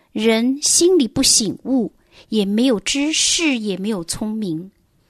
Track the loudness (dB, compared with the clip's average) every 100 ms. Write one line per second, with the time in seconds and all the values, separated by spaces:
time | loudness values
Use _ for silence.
0 | _ -2 2 2 2 0 0 2 4 4
1 | 2 0 2 2 0 -4 -2 -2 -2 -6
2 | _ -20 -4 -2 0 2 2 0 -2 -2
3 | -2 0 0 0 0 0 -2 -4 -4 -4
4 | -6 -6 -6 -4 -4 -6 -8 _ _ _
5 | _